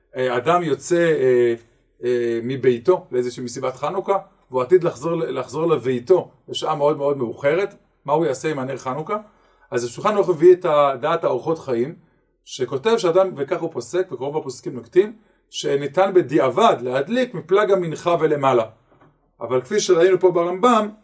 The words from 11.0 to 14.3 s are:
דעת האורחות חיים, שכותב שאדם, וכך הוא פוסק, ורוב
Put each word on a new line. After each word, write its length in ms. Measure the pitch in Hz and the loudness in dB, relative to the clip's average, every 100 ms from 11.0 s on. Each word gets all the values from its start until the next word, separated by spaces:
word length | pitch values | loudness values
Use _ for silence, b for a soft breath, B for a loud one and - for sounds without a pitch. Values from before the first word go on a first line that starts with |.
דעת 240 | 147 165 | -2 -2
האורחות 340 | 151 131 139 160 | -2 -2 -2 -4
חיים, 360 | - 117 131 - _ _ _ _ | -4 -4 -4 -8 _ _ _ _
שכותב 540 | - - 127 131 220 226 | -18 -8 -6 -2 0 2
שאדם, 320 | 180 170 190 143 | 2 2 2 -2
וכך 240 | 143 175 | -6 -6
הוא 120 | 160 | -6
פוסק, 400 | 135 117 175 180 | -8 -6 -4 -4
ורוב 240 | 127 135 | -6 -6